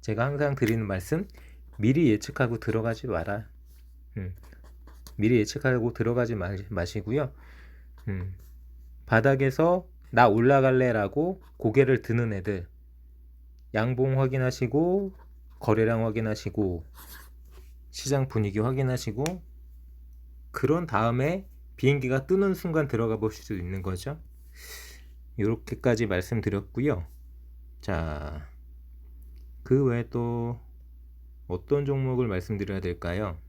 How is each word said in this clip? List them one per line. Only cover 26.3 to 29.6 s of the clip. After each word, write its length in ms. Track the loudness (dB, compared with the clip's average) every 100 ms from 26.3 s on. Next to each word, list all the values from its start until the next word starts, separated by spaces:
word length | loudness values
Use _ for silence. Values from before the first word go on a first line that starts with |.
| -2 0 -2 -4 -2 -2 -2 -6 -16 -20 -20 -20 -20 -20 -14
자, 680 | -6 -4 -2 -6 -8 -10 -14 -18 -20 -20 -20 -20 -20 -20 -20 -20 -20 -18